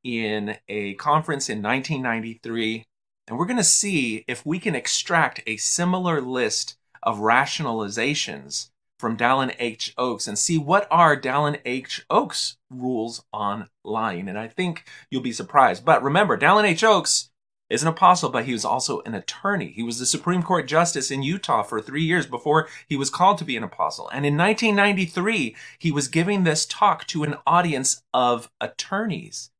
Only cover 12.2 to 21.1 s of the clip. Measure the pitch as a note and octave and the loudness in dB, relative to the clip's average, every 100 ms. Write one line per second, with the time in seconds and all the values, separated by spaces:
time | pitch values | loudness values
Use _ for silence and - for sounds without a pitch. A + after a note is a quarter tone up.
12.2 | C#4+ - - - _ B2+ B2+ B2 A2+ A#2 | 2 -4 -6 -8 _ -6 -4 -2 -4 -8
13.2 | _ G#2+ G2+ G#2+ F#2+ _ - A2 A2 F2 | _ -4 -4 -4 -10 _ -6 -2 -2 -4
14.2 | F#2+ G#2 A2+ - F3+ E3 - - _ C3 | -6 -8 -8 -4 -4 -4 -12 -20 _ -4
15.2 | B2+ A2+ G2+ C#3+ B2 F#2 B2+ C#3+ B2+ E3 | -4 -6 2 4 4 2 2 2 4 2
16.2 | G#3 A2 D3+ G#3 G#3 E3 A3 G3 D#3 - | 2 4 6 6 4 4 4 4 2 -2
17.2 | - _ _ _ _ A#2+ D#3 D#3+ F3+ F3+ | -4 _ _ _ _ 0 0 4 4 6
18.2 | C3+ B2+ B2 A#2 F2+ B2 C3+ A#2+ - G#2 | 2 -2 -2 -4 -2 -2 -2 -4 -6 -8
19.2 | - - G3 G3+ F2 G2 A#2 A#2 B2+ - | -10 -6 -4 -4 -6 -6 -6 -4 -2 -2
20.2 | E3+ F3+ E3+ F3 C3 D#3 E3+ C#3+ C3 | 0 0 2 0 4 2 2 0 -4